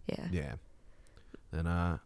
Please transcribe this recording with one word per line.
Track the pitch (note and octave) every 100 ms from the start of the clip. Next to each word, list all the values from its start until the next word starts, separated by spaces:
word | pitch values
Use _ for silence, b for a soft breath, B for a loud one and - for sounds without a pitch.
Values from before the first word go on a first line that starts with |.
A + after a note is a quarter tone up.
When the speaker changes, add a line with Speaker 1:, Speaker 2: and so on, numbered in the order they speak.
| -
Speaker 1:
Yeah. | - -
Speaker 2:
Yeah. | F2 C#2+ - - - B B B B B B -
And, | D#2 E2
uh, | F2 F2 D#2+